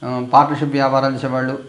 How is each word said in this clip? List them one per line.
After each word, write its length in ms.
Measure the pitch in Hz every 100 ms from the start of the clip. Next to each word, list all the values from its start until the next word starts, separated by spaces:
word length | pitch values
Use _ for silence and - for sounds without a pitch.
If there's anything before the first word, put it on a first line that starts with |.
ఆ, 220 | 127 127 123
పార్ట్నర్‌షిప్ 400 | 143 143 143 147
వ్యాపారాలు 420 | 139 135 135 135
చేసేవాళ్ళు, 400 | 131 135 131 131 135